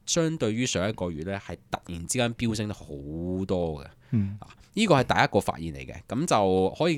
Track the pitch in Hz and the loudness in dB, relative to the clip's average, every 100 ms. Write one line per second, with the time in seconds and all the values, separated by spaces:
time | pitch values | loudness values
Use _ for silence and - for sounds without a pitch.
0 | - 175 160 160 113 110 127 92 98 113 | -2 0 2 2 0 0 0 0 0 -2
1 | 90 76 85 98 - 85 - - - 85 | -4 -4 -6 -8 -8 -14 -8 -8 -8 -10
2 | 85 123 120 113 117 107 104 98 78 71 | -4 0 0 0 -2 0 -2 -6 -10 -12
3 | 71 80 87 92 95 92 85 73 67 - | -8 -6 -4 -2 0 0 0 -4 -10 -18
4 | - 117 98 104 - - - - 220 143 | -2 0 0 -2 -14 -20 -8 0 4 4
5 | 120 92 139 101 - 62 165 147 127 110 | 4 4 4 2 0 -2 -6 -8 -10 -12
6 | - 117 175 123 98 92 92 - 160 | -6 -4 2 4 4 4 4 2 0